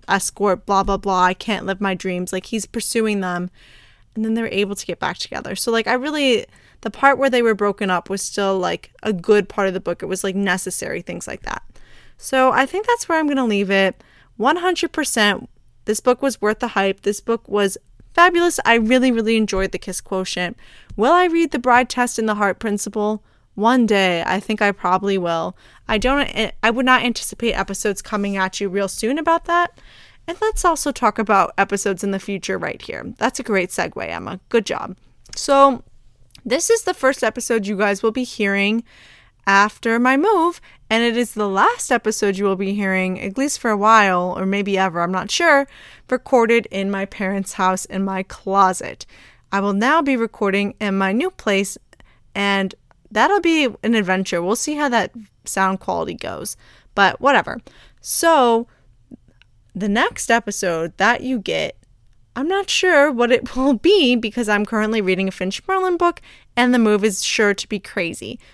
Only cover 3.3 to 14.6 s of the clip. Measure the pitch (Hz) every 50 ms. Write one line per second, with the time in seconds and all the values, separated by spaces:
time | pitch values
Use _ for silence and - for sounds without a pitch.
3.3 | 175 175 180 180 - _ - - - - - - _ _ _ _ - 220 220 220
4.3 | 220 233 226 - - 196 208 196 208 - - - 170 - - - - - - -
5.3 | - - - - 196 - - 240 226 226 220 220 233 254 254 302 302 302 285 262
6.3 | 240 208 - - _ _ _ _ _ _ - 220 - - - 277 269 - 269 269
7.3 | 247 247 240 226 220 190 208 208 196 - 208 190 180 170 - - 190 190 - -
8.3 | - 202 202 196 196 190 180 175 170 - - - _ _ - 214 214 175 165 -
9.3 | 208 208 196 - - - 196 190 180 - - 175 170 - - 190 185 185 - 196
10.3 | 185 196 202 196 185 185 - 190 185 - - - 147 165 175 - 175 - - -
11.3 | - - - - - - - - - - - - - - - - - - - -
12.3 | 269 262 262 262 - - 269 269 - 381 427 - 480 466 - - 330 320 311 285
13.3 | 285 269 254 226 208 202 202 185 196 196 196 190 - - - _ _ _ _ _
14.3 | _ - 208 269 320 359